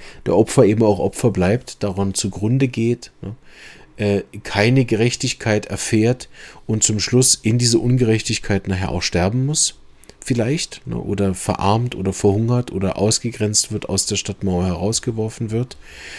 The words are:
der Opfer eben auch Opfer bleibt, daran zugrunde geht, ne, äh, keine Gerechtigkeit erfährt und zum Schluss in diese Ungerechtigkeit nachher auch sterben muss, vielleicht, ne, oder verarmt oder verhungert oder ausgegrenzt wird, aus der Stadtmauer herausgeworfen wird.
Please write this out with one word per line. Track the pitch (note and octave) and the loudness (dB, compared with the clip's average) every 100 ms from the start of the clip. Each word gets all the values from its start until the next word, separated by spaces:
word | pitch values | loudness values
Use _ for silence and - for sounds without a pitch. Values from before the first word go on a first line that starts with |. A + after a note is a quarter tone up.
| - - - | -20 -8 0
der | F2+ | 2
Opfer | A2+ - G#2 | 4 6 6
eben | A2 | 6
auch | A2 F#2+ | 4 2
Opfer | G2 - A#2+ | 0 0 0
bleibt, | F#2+ F2+ A#2+ - - | 2 2 0 -2 -6
daran | G#2 F#2+ G2 F#2 | -4 -2 -2 -2
zugrunde | G2 F#2 G#2 C3 C3 | -4 -2 0 2 0
geht, | A#2+ A#2 A#2+ - - | 0 -2 -2 -6 -14
ne, | F#2+ A2+ - - - - - - | -14 -14 -18 -20 -20 -20 -20 -4
äh, | G#2 G2+ - G2 | 0 0 -2 -10
keine | - G#2 G#2+ C3 A#2+ | -4 2 4 4 4
Gerechtigkeit | G#2+ A#2+ - B2 - A2+ G#2+ - | 2 2 0 -4 -2 0 0 -2
erfährt | G2+ - A2 A2+ B2+ - - - - - | -6 0 2 2 0 -6 -18 -20 -14 -4
und | A2 | 0
zum | - G#2+ | 0 0
Schluss | - B2 B2+ - | 2 4 4 2
in | A2 A#2 | 2 2
diese | A#2+ A2+ | 4 2
Ungerechtigkeit | A#2+ B2+ A#2 A2 - A2+ - G2 G2 | 4 4 4 2 0 -4 -2 -2 0
nachher | F#2 F#2+ | -2 -2
auch | F2+ | -2
sterben | - F2 F#2 B2+ C3+ | -2 0 2 0 -2
muss, | D#3 - - - - - - | 0 -2 -4 -18 -20 -20 -14
vielleicht, | - A#2+ A2+ D3+ - - B2 | -4 -2 0 -2 -6 -10 -10
ne, | A2+ | -8
oder | - G2+ G2 F#2 | -4 -2 -2 -2
verarmt | - - G2 A2 B2 | -4 -2 2 2 0
oder | - F#2+ | -4 -4
verhungert | - G2+ G2+ A#2 B2 B2 | 0 2 2 2 0 -2
oder | F#2+ F#2+ - | -4 -2 0
ausgegrenzt | G#2 - A#2+ - G#2+ G#2+ - | 2 2 -2 -4 -2 0 -2
wird, | G#2+ - | -4 -4
aus | F#2+ - | -4 -2
der | G2+ | -4
Stadtmauer | - F#2+ G2 F2+ F#2 | -4 -4 -2 0 0
herausgeworfen | E2+ G2 A2+ - A2 A2 - A2+ | 0 -2 -2 -4 -4 -6 -6 -4
wird. | A2+ C3 - - - - | -2 -4 -8 -20 -20 -18